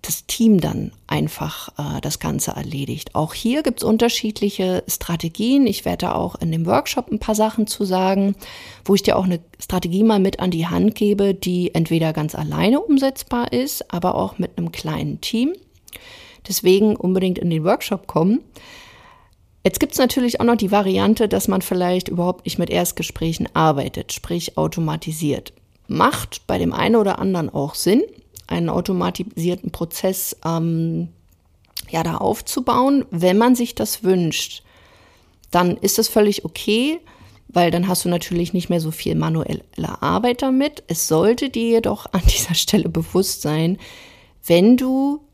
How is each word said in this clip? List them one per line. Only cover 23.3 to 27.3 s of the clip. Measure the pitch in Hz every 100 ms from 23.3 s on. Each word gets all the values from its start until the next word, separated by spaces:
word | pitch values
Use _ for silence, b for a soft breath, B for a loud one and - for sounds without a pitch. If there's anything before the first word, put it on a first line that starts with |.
| 165 -
arbeitet, | - 160 143 - - -
sprich | - - 175 165 -
automatisiert. | 156 170 160 156 - 156 160 135 - _ _ _ -
Macht | 156 220 - - - -
bei | 185
dem | 170
einen | - - 226
oder | 202 -
anderen | 190